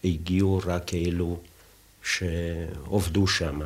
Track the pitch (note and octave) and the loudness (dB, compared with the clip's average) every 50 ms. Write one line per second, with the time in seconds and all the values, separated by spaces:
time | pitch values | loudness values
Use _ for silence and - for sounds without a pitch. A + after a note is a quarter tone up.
0 | - F#2 F2 D#2 E2 E2+ F2+ F#2 G2 F#2+ F#2+ F#2 F2+ F2 F2 F2 F2 - F2+ F2 | 2 2 0 0 0 0 2 4 4 4 2 2 0 0 -2 -2 -2 -4 -2 0
1 | E2+ F2 F2 F2 F2+ E2+ F2 E2+ - - - - - - - - - _ _ _ | 0 0 0 0 0 -2 -2 -6 -10 -16 -20 -20 -20 -20 -20 -20 -20 _ _ _
2 | - - - - F#2 F2 E2 E2+ E2+ E2+ E2+ E2 E2 D#2 D2+ D2+ C#2 - - G#2 | -6 -4 -4 -2 -2 -2 -2 -2 -2 -2 -4 -4 -6 -6 -8 -10 -8 0 0 0
3 | F#2 E2+ D#2+ G2 G2 F2+ - - F2 D#2+ D2 D2 D2+ | 0 2 2 2 4 4 2 0 0 -2 -2 -4 -6